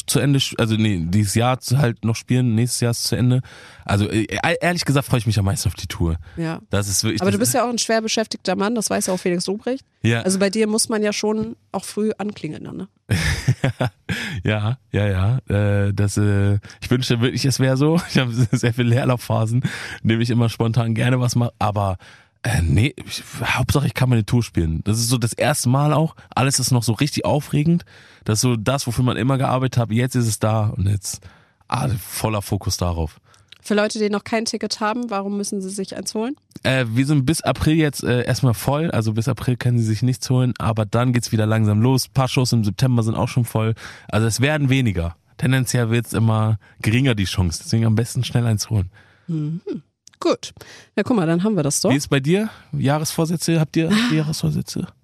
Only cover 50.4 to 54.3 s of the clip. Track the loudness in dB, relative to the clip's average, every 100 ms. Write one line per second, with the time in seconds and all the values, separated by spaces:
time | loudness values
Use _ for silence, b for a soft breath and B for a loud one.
50.4 | -4 -18 B B B -4 0 0 2 2
51.4 | 0 0 0 0 2 0 2 0 2 0
52.4 | 0 B B -2 0 0 0 -2 -2 -2
53.4 | 0 0 0 0 2 2 2 0 0